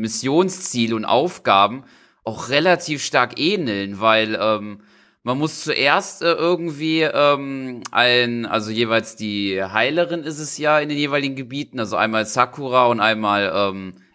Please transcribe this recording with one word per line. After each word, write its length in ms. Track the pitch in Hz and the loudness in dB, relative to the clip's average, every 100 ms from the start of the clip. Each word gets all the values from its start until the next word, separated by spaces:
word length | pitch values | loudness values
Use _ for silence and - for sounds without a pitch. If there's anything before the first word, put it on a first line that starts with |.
Missionsziele 920 | 110 - 131 151 190 190 - 123 113 | -4 -4 0 2 0 -2 -4 -2 0
und 120 | 113 107 | 0 0
Aufgaben 800 | 120 170 - 117 98 104 131 - _ _ _ | 2 2 0 4 6 4 0 -14 _ _ _
auch 260 | 113 110 120 | -8 -8 -2
relativ 520 | 139 180 170 165 143 | 2 4 2 0 -6
stark 380 | - 139 123 - | 0 0 0 0
ähneln, 600 | 156 202 131 101 98 98 | 0 0 -2 -2 -4 0
weil, 380 | 113 110 110 107 | 2 4 2 0
ähm, 440 | 107 107 104 104 _ _ _ _ | 0 0 -4 -14 _ _ _ _
man 160 | 117 135 | -4 -2
muss 260 | 156 - | -4 -4
zuerst, 580 | 156 - 139 175 202 - | -4 0 2 2 0 -2
äh, 120 | 170 | 0
irgendwie, 640 | 165 165 175 170 143 160 160 | 0 0 0 -4 -4 -2 0
ähm, 840 | 156 - 147 143 139 135 131 120 - | 2 2 2 2 -2 -8 -8 -10 -4
ein, 560 | - 123 123 120 120 113 | 2 4 4 2 -2 -2
also 240 | 107 107 | -2 -2
jeweils 460 | 110 117 113 113 - | -2 0 0 -2 -6
die 440 | 107 104 98 95 | -6 -4 -2 -2
Heilerin 640 | 95 107 127 160 170 170 | -2 0 0 0 -2 -4
ist 160 | 151 147 | -8 -8
es 180 | 151 - | -8 -2
ja 220 | 151 151 | 0 2
in 100 | 147 | 0
den 100 | 147 | -2
jeweiligen 360 | 147 143 139 | -2 0 -2
Gebieten, 460 | 131 120 139 143 127 | -4 -8 -10 -8 -6
also 160 | 107 92 | -2 0
einmal 300 | 110 110 107 | 0 0 0
Sakura 600 | 127 123 - 135 127 120 | 0 0 -2 0 4 4
und 140 | 117 | 4
einmal, 500 | 107 110 107 101 98 | 2 2 2 2 2
ähm, 420 | 90 98 95 95 - _ | 0 0 -2 -10 -14 _